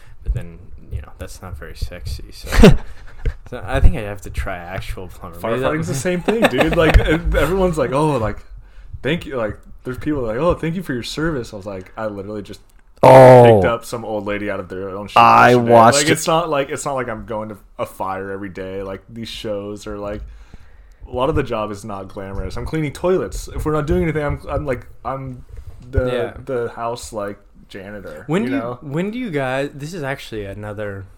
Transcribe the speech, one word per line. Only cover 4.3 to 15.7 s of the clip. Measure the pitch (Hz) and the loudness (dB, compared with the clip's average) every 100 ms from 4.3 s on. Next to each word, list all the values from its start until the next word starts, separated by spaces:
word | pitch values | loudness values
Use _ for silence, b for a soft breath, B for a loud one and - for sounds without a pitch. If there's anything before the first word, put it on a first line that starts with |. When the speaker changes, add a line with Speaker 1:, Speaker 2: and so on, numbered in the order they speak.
Speaker 1:
try | - 101 90 | -8 -6 -6
actual | 87 95 - - 90 | -8 -10 -8 -10 -12
plumber. | - 92 82 | -12 -14 -8
Maybe | 113 113 | -4 -2
that | 131 | -2
Speaker 3:
Firefighting's | 156 160 | -2 -4
the | |
same | 135 185 180 | -4 -2 -2
thing, | 170 220 220 | 0 2 2
dude. | 127 160 170 | 2 0 2
Like, | 160 170 | 6 6
e-, | - 160 165 151 | 6 0 0 0
everyone's | 147 190 185 160 | 2 2 0 0
like, | 123 | 0
"Oh, | 131 156 139 | 0 0 0
like, | 107 104 - - - - - - | -2 -6 -12 -20 -20 -20 -18 -8
thank | 123 165 - | -4 -4 -4
you." | 135 | -6
Like, | 110 101 - - | -4 -6 -16 -16
there's | - 127 | -12 -8
people | 151 151 | -4 -4
like, | 117 110 | -4 -2
"Oh, | 165 165 | 0 0
thank | 160 165 | -2 -6
you | |
for | 170 | -6
your | 127 | -6
service." | 113 - 160 147 113 | -8 -6 -4 -4 -8
I | 104 | -12
was | 98 | -12
like, | 95 92 - | -12 -12 -8
"I | 110 | -8
literally | 101 98 107 | -8 -10 -10
just | 98 101 - - - - | -12 -16 -20 -20 -20 2
Speaker 2:
Oh. | 131 131 131 127 120 | 8 10 12 12 10
Speaker 3:
picked | 110 90 | 8 4
up | 117 - | 0 -4
some | 120 | -10
old | 110 107 101 | -6 -6 -4
lady | 104 104 | -4 -4
out | 98 | -6
of | 90 | -8
their | 92 95 | -10 -10
own | 95 101 | -10 0
shit | - | 6
Speaker 2:
I | 117 117 120 | 8 10 8
Speaker 3:
yesterday." | 123 117 | 8 8